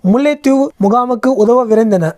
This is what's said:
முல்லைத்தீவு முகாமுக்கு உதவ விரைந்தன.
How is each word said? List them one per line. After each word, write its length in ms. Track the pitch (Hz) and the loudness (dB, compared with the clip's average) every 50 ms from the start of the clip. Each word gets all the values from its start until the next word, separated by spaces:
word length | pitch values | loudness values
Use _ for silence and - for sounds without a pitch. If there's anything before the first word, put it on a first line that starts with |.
| - | 0
முல்லைத்தீவு 600 | 185 202 254 285 294 294 294 - 269 269 269 277 285 - _ | 0 0 2 0 -2 -4 -2 0 0 0 0 0 -2 -4 _
முகாமுக்கு 480 | 196 - 214 247 247 247 247 226 - 262 269 202 214 | -2 0 0 0 -2 -2 -4 -4 -2 -2 0 0 2
உதவ 160 | 208 240 254 254 | 2 2 0 0
விரைந்தன. 400 | 220 220 220 226 220 208 185 165 151 - | 0 0 0 2 0 0 0 -2 -4 -6